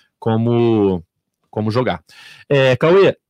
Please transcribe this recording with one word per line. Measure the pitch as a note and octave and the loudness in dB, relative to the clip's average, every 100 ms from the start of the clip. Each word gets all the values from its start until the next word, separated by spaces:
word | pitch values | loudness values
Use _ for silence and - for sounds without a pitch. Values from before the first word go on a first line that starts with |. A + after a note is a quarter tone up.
| _ _ | _ _
como, | A#2 A2+ A2+ A#2+ A#2 A2 G2+ F#2 E2 _ _ _ _ | -4 -2 0 0 0 2 0 -2 -10 _ _ _ _
como | A2 G#2+ | -8 -4
jogar. | A2 A#2 F2 _ - - - _ | -4 -4 -8 _ -20 -20 -20 _
É, | C#3+ C3+ B2+ | 0 0 0
Cauê, | D#3+ F#3+ F3 - | 2 4 2 0